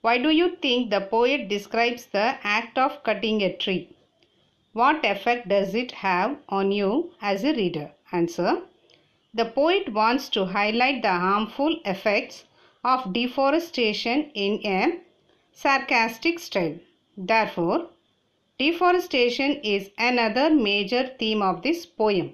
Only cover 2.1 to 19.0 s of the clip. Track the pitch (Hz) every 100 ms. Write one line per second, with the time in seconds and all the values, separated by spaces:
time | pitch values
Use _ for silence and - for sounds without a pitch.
2.1 | 196 220 - 208 208 233 - 269 285 -
3.1 | 202 220 214 190 - - 180 - - _
4.1 | _ _ _ _ _ _ 214 254 311 220
5.1 | 196 240 240 190 196 196 202 247 - 196
6.1 | 180 208 285 - 196 196 202 196 240 -
7.1 | - 208 196 254 285 180 160 147 _ _
8.1 | 180 170 - 180 339 - _ _ _ _
9.1 | _ _ 220 226 247 302 392 392 214 220
10.1 | 262 - - 190 196 208 226 254 262 220
11.1 | 180 180 202 220 - 294 320 - 190 220
12.1 | 208 - - - _ _ _ 240 254 190
13.1 | 185 247 247 269 311 339 - 226 202 233
14.1 | 254 302 214 202 208 208 185 254 349 -
15.1 | _ _ _ _ _ 294 269 262 254 226
16.1 | 233 330 339 - 196 170 - - _ _
17.1 | - 185 226 208 196 170 262 339 _ _
18.1 | _ _ _ _ _ 277 339 359 359